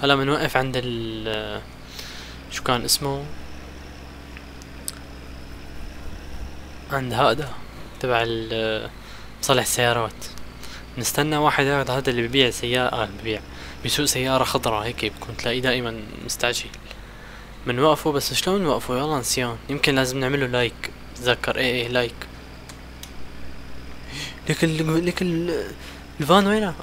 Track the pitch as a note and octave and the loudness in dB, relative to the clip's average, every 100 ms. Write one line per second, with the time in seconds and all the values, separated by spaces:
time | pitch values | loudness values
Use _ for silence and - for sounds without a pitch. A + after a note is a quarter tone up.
0 | C#3 C#3 C3+ D3+ D3 C3 C3 B2+ B2 A#2 | 4 6 6 4 4 2 2 0 0 -2
1 | A2+ A2 A2 G#2+ G#2+ G#2+ - - - - | -4 -4 -2 -2 -4 -6 -8 -14 -14 -12
2 | - - - - - - - B2 A#2 - | -10 -10 -12 -12 -10 -4 2 2 2 2
3 | C#3+ C#3 C#3+ - - - - - - - | 2 -2 -4 -8 -8 -10 -12 -12 -14 -14
4 | - - - - - - - - - - | -14 -14 -14 -14 -14 -14 -14 -10 -8 -8
5 | - - - - - - - - - - | -12 -14 -12 -12 -12 -12 -10 -10 -10 -8
6 | - - - - - - - - - C#3 | -8 -8 -8 -8 -8 -10 -12 -12 -4 -2
7 | B2+ A#2 C3 C#3+ C#3+ - - - - - | 0 4 6 6 0 -6 -10 -10 -12 -4
8 | B2+ A#2+ A#2 A2+ A2+ A2+ A2 A2 A2 - | 2 4 4 0 -2 0 0 0 -4 -10
9 | - - - - - C3 A#2 - A#2+ A#2 | -14 -12 -12 -4 4 4 4 4 4 4
10 | A2 - - - - - - - - - | 0 -4 -8 -8 -10 -10 -10 -12 -10 -4
11 | A2 - D3 D3+ D3+ - C#3 C#3+ C3 B2+ | 0 2 4 6 6 6 4 4 2 2
12 | C3+ A#2+ A#2 C3 B2+ A2+ B2 B2 B2+ A#2+ | 2 2 2 4 4 2 0 2 2 2
13 | G#2 G2 A2 G#2+ - - - - A#2 - | -2 -2 -4 -4 -6 -12 -12 -6 0 2
14 | C#3+ B2+ C3 C3 C3 C3+ B2 A2 G#2+ A#2+ | 2 2 4 4 4 2 2 0 0 -2
15 | G#2+ - - A2+ B2 B2 C3 B2 A#2+ A2+ | -4 -4 -8 -4 -2 2 2 2 0 -4
16 | G#2+ - - - - - - - - - | -8 -10 -8 0 0 0 -4 -10 -12 -14
17 | - - - - - - - B2 D3 D3+ | -14 -14 -14 -14 -14 -8 -2 4 6 6
18 | D#3+ C#3+ - B2+ - G3 F3+ A2+ - B2+ | 4 2 2 0 2 2 4 2 2 0
19 | D3 D3+ A#2 - B2 A#2 - C#3 D3+ C3+ | 0 0 0 0 0 -2 -4 0 4 6
20 | C3 C3 C3 C#3+ C3 B2 A#2+ A#2 - - | 4 2 2 2 2 2 2 0 -8 -10
21 | - - B2 A#2+ - - C3 B2 A#2 B2 | -12 0 2 4 2 2 2 2 2 2
22 | A#2+ - - - - - - - - - | 2 -2 -10 -12 -14 -14 -14 -14 -14 -14
23 | - - - - - - - - - - | -12 -8 -8 -6 -6 -6 -8 -8 -8 -10
24 | - - - - - D3+ E3 D#3 D#3+ D#3+ | -10 -8 -8 -6 -2 2 2 2 2 2
25 | F3 F3 F#3 E3 E3+ D#3 G2 - - - | 2 2 2 2 0 0 -2 -8 -12 -14
26 | - - D3 F#3 G3 G#3+ G#3 D#3+ | -12 -4 6 6 8 4 2 0